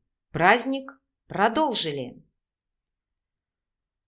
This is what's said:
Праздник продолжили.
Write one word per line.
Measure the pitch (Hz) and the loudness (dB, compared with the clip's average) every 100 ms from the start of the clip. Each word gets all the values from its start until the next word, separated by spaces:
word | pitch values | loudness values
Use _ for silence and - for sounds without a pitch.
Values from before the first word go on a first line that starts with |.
| _ _ _ | _ _ _
Праздник | 151 180 240 247 269 269 - _ _ _ | 2 4 4 0 -6 -8 -20 _ _ _
продолжили. | 170 220 262 311 208 165 143 123 - _ _ _ _ _ _ _ _ _ _ _ _ _ _ _ _ _ _ | 0 0 2 0 -2 -4 -6 -8 -12 _ _ _ _ _ _ _ _ _ _ _ _ _ _ _ _ _ _